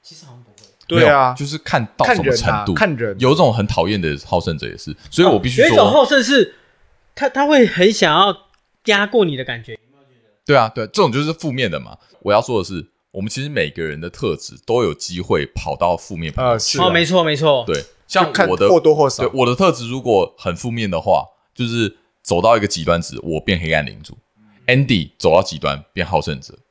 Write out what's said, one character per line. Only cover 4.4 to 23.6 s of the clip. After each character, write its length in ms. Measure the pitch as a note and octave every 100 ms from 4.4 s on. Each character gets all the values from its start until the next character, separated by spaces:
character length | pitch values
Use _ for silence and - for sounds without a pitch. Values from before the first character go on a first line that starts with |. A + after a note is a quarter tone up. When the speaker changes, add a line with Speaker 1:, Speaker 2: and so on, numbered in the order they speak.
Speaker 3:
胜 160 | E2+ D#2
者 80 | A#1
也 100 | -
是， 200 | - C#2+ -
所 140 | -
以 40 | F3+
我 100 | G#2+
必 100 | B2+
须 140 | B2+
说。 20 |
Speaker 1:
哦， 40 | D4+
有 60 |
一 20 | D#4
种 140 | G#3
好 140 | C#4+
胜 180 | C4 C#4
是， 320 | A3+ C#4 F#3+ _ _ _ _ _ _
他， 140 | - C4+
他 180 | C4 C#4+
会 200 | D4 A3
很 260 | E3+ F#3
想 200 | G#3 F3
要 240 | D#3 G3+ F3 _ _ _ _
压 200 | - G3+ G3+
过 180 | A#3
你 120 | F3+ C3
的 80 |
感 180 | B2+ A#2
觉。 140 | A2 - _ _ _ _ _ _
Speaker 3:
对 120 | - C#3
啊， 120 | A2
对， 140 | A#2+ G#2+
这 160 | -
种 80 | E3+
就 100 | A#2+
是 100 | D3+
负 180 | D#3 D#3+
面 180 | B2+ A2+
的 120 | D2
嘛。 160 | A1+ - _ _
我 120 | -
要 80 | G#2
说 200 | A#2+ A2+
的 40 |
是， 220 | F2+ F#2 - _ _
我 100 | -
们 80 | G#2
其 140 | -
实 60 | C#3+
每 200 | C3+ D2+
个 140 | C#2+
人 180 | D#2+ D2
的 80 | F2
特 280 | - A#2 D2
质 180 | - B1+
都 200 | - A#2
有 100 | G2+
机 260 | - - F2
会 240 | F#2 E2+ C#2
跑 280 | - -
到 220 | - F2 E2+
负 200 | - E2+
面 160 | D#2+
朋 120 | D2
友。 80 | B2+
Speaker 2:
呃， 40 | A2+
是 220 | - -
啊。 60 |
Speaker 1:
哦， 60 | F3+
没 140 | E3+
错， 200 | D#3+ F3+
没 100 | D#3+
错。 300 | D3 D#3 C3+ A2
Speaker 3:
对， 180 | D2 - _ _
像 180 | F#3+
我 60 | E3
的， 20 |
Speaker 2:
就 0 |
看 360 | E3 F3+ F#2 G2+
或 100 | E3+
多 160 | D#3
或 160 | D3+ C#3+
少。 140 | -
Speaker 3:
对， 80 | B2
我 100 | C3
的 120 | A#2+ B2
特 160 | F#3+
质 180 | B2 A#2
如 100 | C3
果 320 | A#2+ G2+ F2 _
很 160 | F#2+
负 160 | E2+ B2
面 180 | A#2 G#2
的 120 | E2+
话， 260 | G2+ D#2+ C2+ _ _
就 140 | - A#2+
是 300 | A#2 G#2 - _ _
走 180 | - F2
到 160 | A2 A2+
一 40 |
个 60 | G2+
极 160 | F2
端 180 | D#2+ E2+
值， 160 | - B1
我 160 | E2 D#2
变 180 | -
黑 140 | F2+